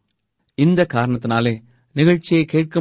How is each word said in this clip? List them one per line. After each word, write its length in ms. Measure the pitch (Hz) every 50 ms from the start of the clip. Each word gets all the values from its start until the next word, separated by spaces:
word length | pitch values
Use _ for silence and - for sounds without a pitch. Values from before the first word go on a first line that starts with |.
| _ _ _ _ _ _ _ _ _ _ _ -
இந்த 240 | 143 170 180 175 175 -
காரணத்தினாலே 680 | - 117 120 123 123 120 - 117 113 117 117 120 113 110 - _ _ _ _ _ _
நிகழ்ச்சியை 480 | 139 151 170 180 170 170 - 175 160 156
கேட்க 300 | 160 - 156 160 156 - 175